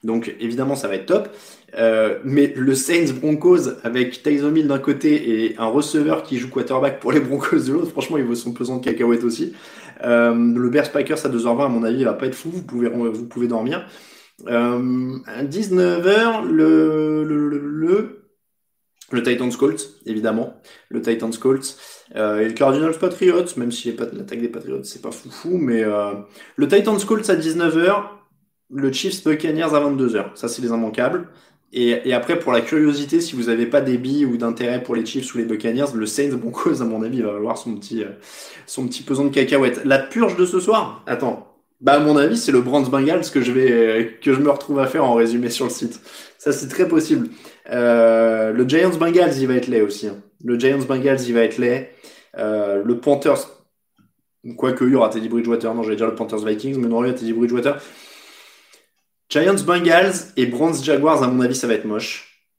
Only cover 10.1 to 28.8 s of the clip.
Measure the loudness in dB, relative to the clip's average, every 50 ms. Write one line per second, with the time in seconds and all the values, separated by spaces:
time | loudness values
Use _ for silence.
10.1 | 4 4 4 4 4 4 2 2 2 2 0 2 2 2 0 2 0 -2 0 0
11.1 | -2 -2 -2 -2 -2 0 0 0 0 2 0 0 0 0 0 0 0 0 0 0
12.1 | 0 -2 -4 -6 -6 -6 -10 -10 -10 -10 -12 -8 -4 -2 -2 -2 -2 -2 -2 -2
13.1 | -4 -4 -8 -10 -6 -4 -2 -2 -2 -2 -2 -4 -4 -6 -8 -12 -20 -20 -20 -20
14.1 | -20 -20 -20 _ _ _ -8 -2 0 0 2 2 0 -2 -2 -2 -2 -2 -4 -4
15.1 | -8 -10 -12 -12 -10 -8 -8 -6 -4 -4 -4 0 2 2 4 4 2 2 2 4
16.1 | 4 4 4 2 0 -2 -2 0 2 4 4 6 6 6 4 4 2 0 0 0
17.1 | 0 -2 -2 -2 -2 -2 0 -2 -2 -4 -6 -6 -6 -4 0 2 2 0 0 -2
18.1 | -10 -18 _ _ _ _ _ _ _ _ _ _ _ _ _ _ _ _ -16 _
19.1 | -4 -2 0 0 0 0 -2 -4 -2 0 0 0 0 -2 -10 -14 -14 _ _ -8
20.1 | -6 -4 -2 -2 -2 -2 -4 -6 -10 _ _ -20 -20 -20 _ _ -8 -6 -2 -2
21.1 | -2 -2 -2 -8 -8 -2 0 0 0 0 -2 -8 -14 -14 -20 -20 -20 -20 _ _
22.1 | -6 -4 -2 -2 0 0 0 -2 0 2 2 2 2 2 0 -2 -2 0 -2 -4
23.1 | -2 2 2 2 4 2 0 -2 -4 -6 -6 -6 -6 -6 -6 -8 -6 -6 -8 -8
24.1 | -8 -12 -12 -10 -8 -6 -6 -6 -6 -8 -10 -8 -8 -8 -8 -10 -16 -14 -14 -14
25.1 | -14 -14 -18 -20 -20 -12 -6 -4 -2 -2 0 0 0 0 0 0 0 -2 -2 -4
26.1 | -6 -10 -14 -18 _ -20 -20 -16 _ -2 0 4 4 4 4 4 0 -2 0 0
27.1 | -2 -2 2 0 0 0 0 -2 -2 0 0 2 2 2 2 2 2 0 -2 -6
28.1 | -16 -20 _ _ _ _ _ _ _ _ _ _ -8 -2